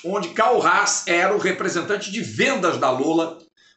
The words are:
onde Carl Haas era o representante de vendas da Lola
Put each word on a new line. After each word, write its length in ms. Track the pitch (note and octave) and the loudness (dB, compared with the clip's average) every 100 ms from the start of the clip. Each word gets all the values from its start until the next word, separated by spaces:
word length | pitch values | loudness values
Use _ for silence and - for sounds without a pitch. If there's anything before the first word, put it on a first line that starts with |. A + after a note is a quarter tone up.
| E3+ | -6
onde 240 | G3+ E3+ | -6 -4
Carl 320 | - A#3 A3 | 0 2 4
Haas 440 | E3 F#3+ G#3 - - | 4 2 2 -2 0
era 280 | F3 F#3+ G#3 | 2 2 2
o 40 | |
representante 720 | F#3 - F#3+ E3+ E3 G3 G3 | 0 -2 -2 -2 -2 -4 -4
de 120 | A3 | -8
vendas 560 | A2+ G#2+ C4 B3+ F3 A#2+ | -4 0 0 2 0 0
da 120 | C3+ | 0
Lola 500 | B2+ D3+ E3 D#3+ - - _ _ | 0 0 0 -2 -6 -20 _ _